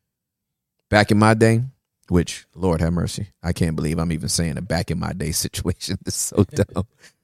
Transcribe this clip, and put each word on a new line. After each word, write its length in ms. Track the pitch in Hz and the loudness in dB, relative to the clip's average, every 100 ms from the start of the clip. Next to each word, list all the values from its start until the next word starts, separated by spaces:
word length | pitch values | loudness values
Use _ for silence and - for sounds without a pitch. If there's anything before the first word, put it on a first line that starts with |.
| _ _ _ _ _ _ _ _ _ | _ _ _ _ _ _ _ _ _
Back 220 | 104 104 | 4 4
in 80 | 104 | 6
my 160 | 110 | 6
day, 300 | 110 110 113 131 - _ _ - | 6 4 4 0 -8 _ _ 0
which, 360 | 87 80 - - | 2 2 -4 -16
Lord 260 | - 92 82 | -4 -2 2
have 120 | 82 | 0
mercy, 360 | 85 87 - 101 _ | 0 -2 -4 -10 _
I 100 | 85 | -4
can't 240 | 87 85 80 | -2 -2 0
believe 220 | 78 80 | -2 -2
I'm 140 | 82 | -2
even 160 | 80 82 | -2 -2
saying 300 | - 85 69 | -2 -2 -4
a 40 | |
back 280 | 92 82 85 | -4 -4 -2
in 80 | 85 | -4
my 140 | 82 | -6
day 180 | - 78 | -6 -4
<laughs> 120 | - - | -4 -6
situation. 500 | - 82 87 - 95 | -4 -4 -4 -6 -8
This 120 | - | -6
is 60 | - | -6
so 240 | - - | -2 0
dumb. 420 | 98 - 101 - 98 _ - _ | 0 0 -4 -4 -8 _ -20 _